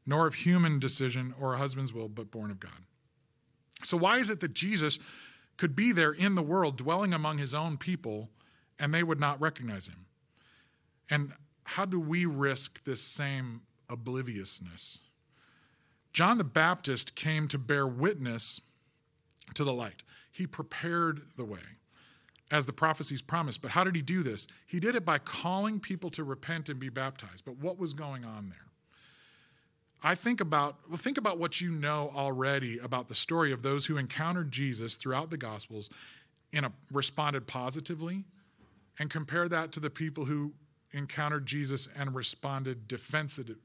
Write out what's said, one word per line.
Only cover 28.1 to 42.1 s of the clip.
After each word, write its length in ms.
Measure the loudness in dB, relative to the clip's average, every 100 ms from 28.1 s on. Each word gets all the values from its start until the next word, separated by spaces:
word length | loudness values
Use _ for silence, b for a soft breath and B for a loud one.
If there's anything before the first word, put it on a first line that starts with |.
| -8
on 240 | -8 -10 -10
there? 180 | -12 -20 _ _ b b b b b b b b b _ _
I 120 | 0
think 260 | 2 0 0
about, 380 | 2 2 2 -2 -10
well, 80 | -4
think 220 | -2 0
about 200 | 0 0
what 220 | -2 -2
you 100 | -2
know 400 | -2 0 0 -2 -2
already 640 | -2 0 2 2 0 -6
about 300 | -4 -4 -2
the 60 |
story 380 | -2 2 2 2
of 100 | 2
those 240 | 0 0 0
who 120 | 0
encountered 520 | -2 -2 -2 -2 -2
Jesus 460 | -2 -2 -2 -2 -2
throughout 320 | -2 -2 -2
the 80 | -6
Gospels 540 | -6 -8 -10 -10 -12 B B B B B _
and, 120 | -2
uh, 60 | -2 -4 -4
responded 560 | 0 0 2 0 0 -4
positively, 800 | -4 -4 -4 -6 -6 -6 -6 -10 b b b b b b -6
and 120 | -4
compare 380 | -4 -2 0 2
that 240 | 0 -2
to 80 | -4
the 100 | -4
people 340 | -4 -4 -2
who 300 | -2 -2 -2 -8 _ _ _
encountered 540 | -8 -6 -2 -2 -2 -2
Jesus 400 | -2 -2 -2 -4
and 200 | -4 -4